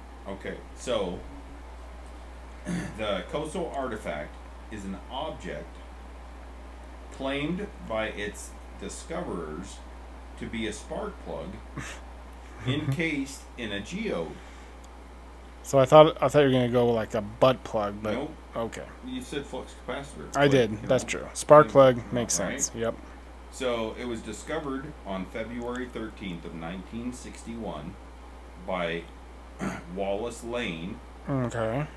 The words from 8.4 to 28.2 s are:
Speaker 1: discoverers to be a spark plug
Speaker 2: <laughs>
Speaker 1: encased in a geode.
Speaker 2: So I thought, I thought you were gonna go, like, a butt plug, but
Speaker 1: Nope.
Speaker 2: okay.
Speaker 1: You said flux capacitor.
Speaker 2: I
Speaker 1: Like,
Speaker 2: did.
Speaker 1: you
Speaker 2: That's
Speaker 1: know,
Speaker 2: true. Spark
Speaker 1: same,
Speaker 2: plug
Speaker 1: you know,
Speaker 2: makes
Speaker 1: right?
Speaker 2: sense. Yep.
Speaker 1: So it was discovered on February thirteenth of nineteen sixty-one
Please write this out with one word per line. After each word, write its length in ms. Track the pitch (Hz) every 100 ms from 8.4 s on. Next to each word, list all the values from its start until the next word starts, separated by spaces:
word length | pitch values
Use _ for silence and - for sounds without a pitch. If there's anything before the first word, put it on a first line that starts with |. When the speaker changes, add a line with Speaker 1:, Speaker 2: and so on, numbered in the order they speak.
| - - - -
Speaker 1:
discoverers 1000 | 95 - - 170 160 95 78 78 98 - - - - - - -
to 60 | 113
be 220 | 113 110
a 60 |
spark 400 | 98 - - 214 - -
plug 240 | 76 - - - -
Speaker 2:
<laughs> 920 | - - - - - - - - 110
Speaker 1:
encased 760 | 143 151 143 165 143 135 - - -
in 140 | 110
a 80 | 101
geode. 500 | 101 190 214 87 80 71 - - - - - - - - - - - -
Speaker 2:
So 140 | - 139
I 60 | 131
thought, 320 | 156 156 -
I 60 | 139
thought 100 | 147
you 60 | 139
were 60 |
gonna 180 | 127 123
go, 220 | 123 120
like, 220 | 117 107 113
a 60 |
butt 420 | 104 110 131 127
plug, 320 | - 113 104 104
but 120 | 107
Speaker 1:
Nope. 180 | 117 151 156 - 123
Speaker 2:
okay. 280 | 113 - - - 127
Speaker 1:
You 160 | 127
said 240 | 123 147 139
flux 300 | 131 123 - -
capacitor. 480 | 131 143 - - 135
Speaker 2:
I 60 |
Speaker 1:
Like, 80 | 143
Speaker 2:
did. 200 | 135 110
Speaker 1:
you 60 | 110
Speaker 2:
That's 200 | - 127
Speaker 1:
know, 60 | -
Speaker 2:
true. 180 | 67 69
Spark 320 | - - 151 151
Speaker 1:
same, 60 |
Speaker 2:
plug 240 | 139 131 120
Speaker 1:
you 40 |
know, 40 | 110
Speaker 2:
makes 260 | 120 107 -
Speaker 1:
right? 220 | 98 131
Speaker 2:
sense. 100 | - 113
Yep. 160 | 113 - - - - - -
Speaker 1:
So 440 | - 127 120 110 -
it 60 | 123
was 160 | 110
discovered 720 | 107 107 - 156 147 135 147 - 98
on 200 | 95 92
February 640 | 117 110 120 120 123 123
thirteenth 580 | 120 110 - 98 82 85
of 80 | 82
nineteen 560 | 82 95 90 113 123
sixty-one 800 | 123 107 - - 117 101 76 76 - - -